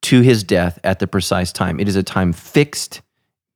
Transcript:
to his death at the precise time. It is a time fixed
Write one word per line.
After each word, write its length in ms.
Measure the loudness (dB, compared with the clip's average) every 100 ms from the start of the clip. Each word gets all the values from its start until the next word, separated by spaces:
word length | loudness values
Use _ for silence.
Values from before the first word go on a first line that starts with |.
to 180 | 2 4
his 220 | 6 4
death 360 | 2 0 0 -2
at 160 | -4 -4
the 80 | -2
precise 440 | -2 -2 -2 -2
time. 280 | -4 -4 -2
It 80 | -2
is 80 | -2
a 80 |
time 300 | -2 -2 -2
fixed 680 | -2 -2 0 0 -2 -12 -14 _ _ _ _ _